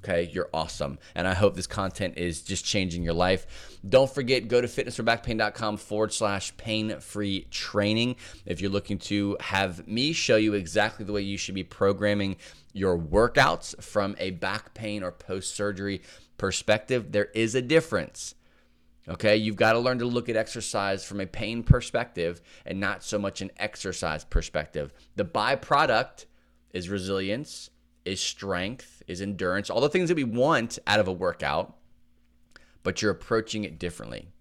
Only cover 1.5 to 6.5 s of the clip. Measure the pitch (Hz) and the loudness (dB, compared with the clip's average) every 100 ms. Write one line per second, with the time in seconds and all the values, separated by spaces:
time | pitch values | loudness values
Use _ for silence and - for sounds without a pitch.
1.5 | 95 87 - 98 - 95 - 87 80 - | 2 -6 -4 -4 -2 -4 -2 -4 -4 -6
2.5 | 95 - 104 92 85 85 85 90 95 - | -6 0 0 0 -2 -2 2 4 2 0
3.5 | - - - 98 127 135 143 123 131 107 | -14 -16 -14 4 6 6 0 0 0 4
4.5 | 120 120 - 123 123 117 117 - 110 107 | 2 2 -4 -6 -2 0 0 0 0 0
5.5 | - 110 104 - 104 107 - 107 98 - | 0 -4 -4 -4 0 0 2 0 0 -6